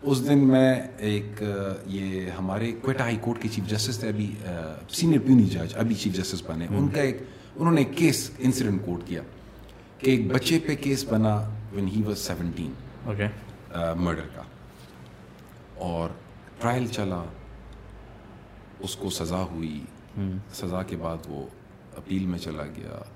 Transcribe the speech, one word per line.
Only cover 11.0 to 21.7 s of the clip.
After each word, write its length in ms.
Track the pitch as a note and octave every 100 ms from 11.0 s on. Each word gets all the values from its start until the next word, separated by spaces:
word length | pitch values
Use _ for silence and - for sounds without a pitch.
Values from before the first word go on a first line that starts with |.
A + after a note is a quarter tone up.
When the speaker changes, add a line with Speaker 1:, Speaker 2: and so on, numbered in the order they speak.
| -
Speaker 1:
بنا 260 | A2 A2 G#2 G#2+ - -
when 80 | G2+
he 140 | G2 G#2+
was 360 | G#2 G2+ -
seventeen، 380 | E2 F2 E2 D2+ C2 - -
Speaker 2:
اوکے۔ 220 | C3 G#2 G#2 - - - -
Speaker 1:
آ، 200 | E2+ E2+
مرڈر 340 | E2 F2 D#2+ D2+ -
کا، 60 | - - - - - - - - - - - - -
اور 340 | - F#2 E2+ E2 - - - - -
ٹرائل 260 | A#2 B2 A#2+
چلا، 380 | A2 G2+ F2+ E2 - - - - - - - - - - - - - - -
اس 180 | F#2+ -
کو 140 | G2
سزا 340 | - E2 F2+ F#2
ہوئی۔ 300 | E2+ D#2+ D2 - - - -
Speaker 2:
ہم۔ 200 | G2 F#2 G#2
Speaker 1:
سزا 300 | - F#2 F2+
کے 140 | F#2 F2
بعد 200 | E2 E2 D#2+
وہ 180 | C#2+ C2+ - -